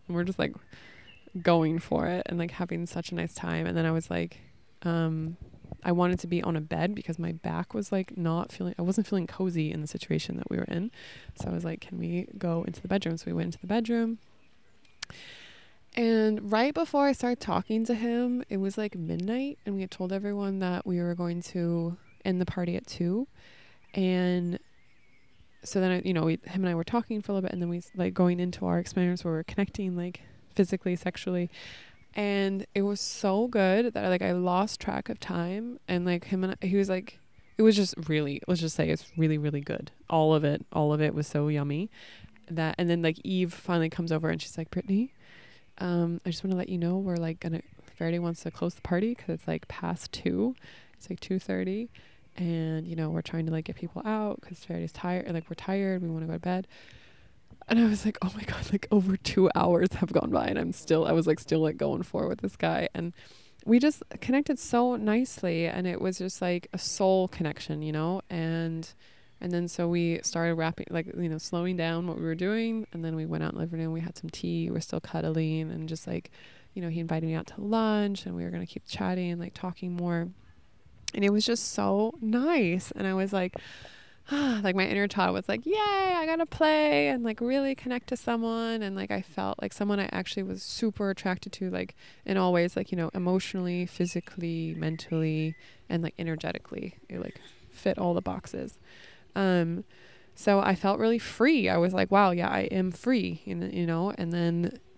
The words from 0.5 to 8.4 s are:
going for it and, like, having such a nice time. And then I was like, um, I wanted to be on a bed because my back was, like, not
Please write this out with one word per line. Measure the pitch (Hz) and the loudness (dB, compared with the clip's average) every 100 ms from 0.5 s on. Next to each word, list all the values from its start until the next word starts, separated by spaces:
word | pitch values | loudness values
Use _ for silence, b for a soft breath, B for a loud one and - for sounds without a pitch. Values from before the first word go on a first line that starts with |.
| - - B B B B B - 180 | -2 -14 B B B B B -12 -2
going | 170 170 160 165 | 4 4 4 0
for | - - - | 0 0 0
it | 180 - | -2 -2
and, | 175 | -2
like, | 170 | -2
having | - 175 170 170 | -4 -4 -4 -4
such | 175 - | -6 -6
a | 170 | -4
nice | 170 | -4
time. | - 170 165 165 | -4 -2 0 0
And | 165 | 2
then | 165 | 2
I | |
was | 165 160 | 2 0
like, | 175 170 - - - - - | -2 -2 -6 -20 -20 -20 -6
um, | 175 165 160 160 160 175 - - - - | -2 2 2 0 -4 -8 -14 -18 -16 -6
I | - | 0
wanted | 175 180 180 | 4 4 2
to | 170 | 0
be | 175 | 0
on | - 160 | 0 -2
a | |
bed | 156 165 175 208 | -2 0 0 -2
because | - 165 | -4 -4
my | 165 | -4
back | 165 - 165 175 | -4 -4 -4 -4
was, | 220 202 | -4 -2
like, | 196 190 - | -2 -2 -2
not | 165 165 | 0 0